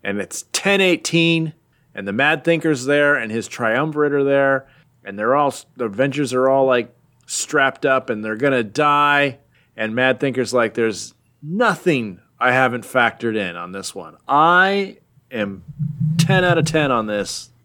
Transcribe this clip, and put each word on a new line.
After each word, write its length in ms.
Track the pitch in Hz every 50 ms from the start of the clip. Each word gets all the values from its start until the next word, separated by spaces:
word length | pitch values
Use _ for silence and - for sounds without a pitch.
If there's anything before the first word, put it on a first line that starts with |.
| -
And 160 | 101 101 101
it's 260 | 95 - - - - _
ten 300 | - - - 190 202 196
eighteen, 720 | 190 185 170 - - - - 170 165 165 165 165 160 160 - _ _ _ _ _ _ _ _
and 140 | - 98
the 60 | 98 98
Mad 300 | 117 139 151 160 156 -
Thinker's 420 | 170 170 165 160 160 151 123 123
there, 300 | 135 143 147 147 143 147
and 160 | 135 113 110
his 160 | 113 117 107
triumvirate 640 | - - - 120 110 110 127 151 160 147 151 147 143 143
are 100 | 143 139
there, 440 | 139 139 139 139 139 135 131 - _ _ _ _ _ _ _ _
and 160 | 98 98 101
they're 160 | 107 117 135
all, 180 | 147 147 143 - - - _ _
the 100 | - 123
Avengers 480 | 110 98 107 135 139 131 147 147 120 127
are 160 | 127 131 135
all, 160 | 135 135 135
like, 300 | 131 127 123 110 - _ _ _ _ _ _ _
strapped 580 | - - - - - 151 147 135 135 - - -
up, 240 | 139 135 131 131 -
and 140 | 113 107 107
they're 120 | 110 110
gonna 260 | 107 135 143 135 123 113
die. 760 | 104 - 151 151 147 147 147 147 143 143 143 143 139 120 - _ _ _ _ _ _ _
And 160 | - 110 110 110
Mad 260 | 123 127 131 131 127
Thinker's 340 | 147 139 123 131 123 - 123
like, 200 | 123 117 110 -
"There's 400 | 120 117 113 101 - - - _ _ _ _ _ _ -
nothing 760 | 151 175 214 240 220 180 - - 180 156 127 113 104 90 - _ _ _ _
I 120 | 123 127
haven't 320 | 123 131 131 127 120 120 110
factored 520 | - - 127 120 113 - - - 117 107
in 200 | 107 98 90 85
on 180 | 87 87 90 92
this 200 | 98 95 - -
one. 240 | 98 82 78 78 - _
I 680 | - 135 147 156 170 175 180 190 190 196 202 196 190 - _ _ _ _ _ _ _
am 340 | 131 113 104 98 98 92 - - - - - - - - - - -
ten 260 | - - - 190 185 180
out 140 | 180 170
of 80 | 165 156
ten 260 | 156 156 156 151 139
on 160 | 127 117 110
this. 420 | 107 104 104 95 - - - - - _ _